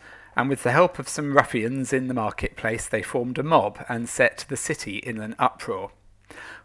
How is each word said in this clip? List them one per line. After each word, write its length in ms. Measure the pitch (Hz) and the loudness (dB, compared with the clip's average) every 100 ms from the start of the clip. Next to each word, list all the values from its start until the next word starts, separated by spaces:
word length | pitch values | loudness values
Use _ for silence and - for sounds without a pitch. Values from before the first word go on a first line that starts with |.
| - - - | -18 -20 -6
and 140 | - 135 | -2 0
with 160 | 135 | 0
the 80 | 123 | 2
help 260 | 139 180 - | 4 4 2
of 100 | 131 | -8
some 280 | - 143 139 | -6 4 6
ruffians 560 | - 120 113 135 127 | 6 2 -2 -2 0
in 160 | 131 131 | 0 0
the 40 | |
marketplace, 760 | 123 107 - - - 110 113 - | -2 -2 -2 -6 -4 -4 -2 -2
they 140 | 110 | -2
formed 360 | - 131 123 123 | 0 -2 -2 -2
a 60 | |
mob 400 | 147 151 104 - - | 4 4 4 -2 -8
and 200 | 117 117 | -6 -2
set 360 | - 120 - - | 4 4 2 -8
the 80 | 135 | -6
city 400 | - 151 - 101 | -4 -6 -6 -8
in 240 | 127 110 | -8 -8
an 160 | 107 113 | -6 0
uproar. 540 | 127 - - 95 98 - - _ - - - - | 0 0 -6 -6 -8 -14 -20 _ -20 -18 -18 -18